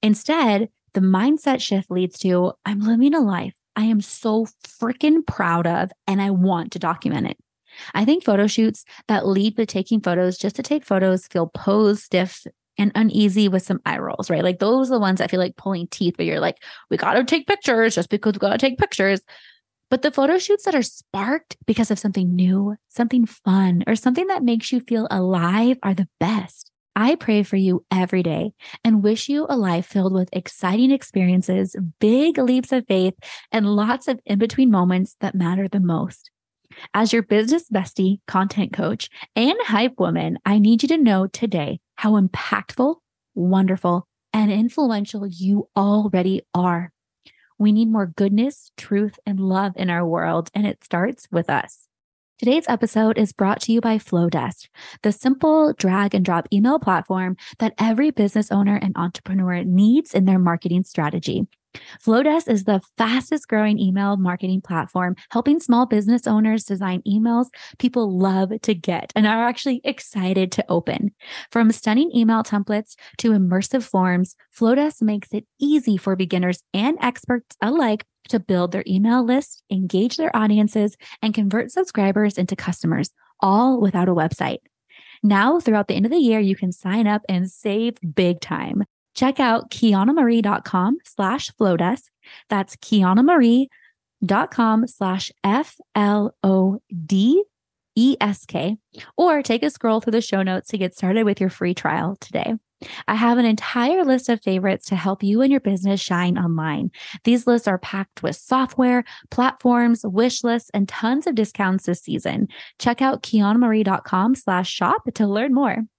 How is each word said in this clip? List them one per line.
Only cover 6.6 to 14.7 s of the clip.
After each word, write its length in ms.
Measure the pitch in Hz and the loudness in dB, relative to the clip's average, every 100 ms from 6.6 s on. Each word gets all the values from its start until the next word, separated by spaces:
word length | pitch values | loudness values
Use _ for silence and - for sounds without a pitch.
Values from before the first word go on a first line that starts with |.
| 165 | -4
to 60 | 180 | -6
document 480 | 170 170 - 147 - | -6 -4 -4 -4 -6
it." 100 | - _ _ _ - - | -8 _ _ _ -20 -8
I 100 | - | -2
think 220 | 214 330 - | 2 2 2
photo 200 | 202 208 | 2 2
shoots 380 | - 220 214 - - - | 2 0 0 -12 -20 -2
that 180 | 214 185 | -2 2
lead 320 | 190 208 214 | 0 0 -2
with 120 | 220 | -4
taking 320 | 190 185 226 | -4 -2 -2
photos 360 | 196 175 180 180 | 0 0 0 -2
just 200 | 202 - | -6 -6
to 60 | |
take 200 | 262 302 | -4 -4
photos 440 | - 196 190 185 - | 0 0 2 0 -2
feel 200 | 180 170 | -4 -4
posed, 560 | - - 202 214 202 | -4 0 2 2 0
stiff, 420 | - 185 180 - - _ _ - | -2 -2 -2 -6 -20 _ _ -2
and 140 | 202 | -2
uneasy 540 | 208 220 - 208 190 208 | 2 0 4 2 4 2
with 160 | 185 | 2
some 160 | - 185 - | -2 -4 -4
eye 140 | - | -6
rolls, 300 | - - - | -6 -8 -4
right? 140 | 160 | 0
Like, 160 | 180 180 | 0 0
those 320 | 202 | 0